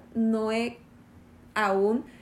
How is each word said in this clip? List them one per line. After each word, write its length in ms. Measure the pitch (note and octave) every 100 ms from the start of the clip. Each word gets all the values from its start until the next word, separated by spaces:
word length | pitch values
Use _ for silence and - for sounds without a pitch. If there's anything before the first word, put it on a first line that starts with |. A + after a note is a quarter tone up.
| -
no 380 | A3+ A3 A3 A3
he 260 | A3 A#3+ - - - - - - - - -
aún, 500 | G#3 G3 G3+ A#3 - -